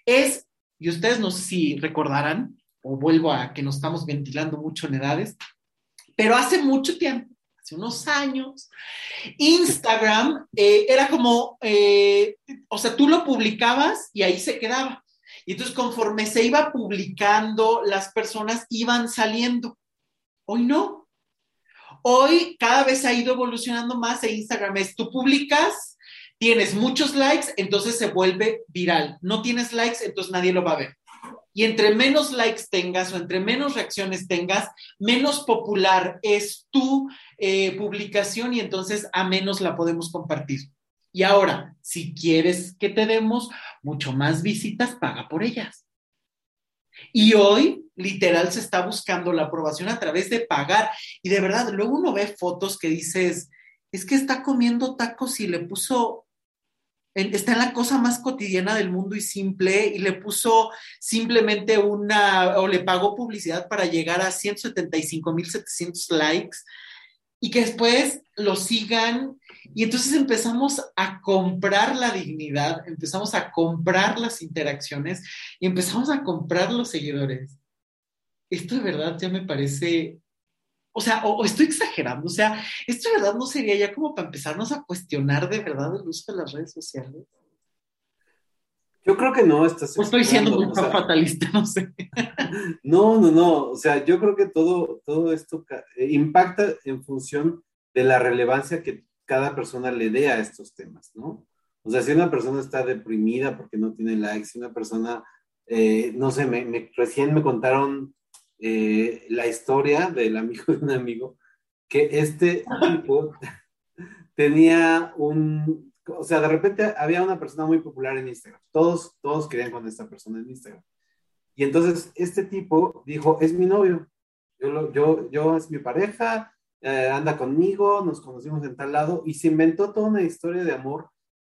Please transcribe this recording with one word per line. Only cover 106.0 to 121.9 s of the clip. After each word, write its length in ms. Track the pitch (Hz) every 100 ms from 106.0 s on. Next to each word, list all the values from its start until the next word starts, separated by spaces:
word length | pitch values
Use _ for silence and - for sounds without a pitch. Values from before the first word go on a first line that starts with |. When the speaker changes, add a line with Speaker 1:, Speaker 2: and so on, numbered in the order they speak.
| 117
Speaker 2:
no 160 | 120 135
sé, 160 | 131 135
me, 180 | 120
me, 260 | 120 117 - -
recién 380 | 117 - 143
me 80 | 151
contaron, 720 | 147 120 131 135 139 139 135 _ _ - _ _
eh, 680 | 113 110 107 107 113 113 -
la 180 | 117 117
historia 640 | 113 - 135 143 147 180
del 260 | 151 110 110
amigo 260 | 113 117 -
de 80 | 156
un 120 | 139
amigo, 480 | 131 120 117 127 - _ _ _ _ -
que 200 | 135 147
este 520 | 147 151 - 175 180 - - 170
tipo 460 | 165 - 139 156 -
<laughs> 920 | - - _ _ _ - 180 - _
tenía 800 | - 147 156 165 165 165 165 170 -
un, 760 | 151 156 156 151 151 160 - _ -
o 180 | 170
sea, 160 | 147 160
de 80 | 151
repente 460 | 160 196 202 - -
había 260 | 151 175
una 160 | 185 170
persona 280 | 151 151 156
muy 140 | 160
popular 360 | 156 131 131 131
en 120 | 127
Instagram. 320 | 120 - _ _
Todos, 460 | 156 170 170 - _
todos 280 | 143 151 151
querían 220 | 120 120
con 160 | 120 113
esta 220 | 107 107
persona 300 | 98 110 113
en 100 | 123
Instagram. 340 | 127 - - _ _ _ _ _ _ _
Y 100 | -
entonces 480 | 139 151 175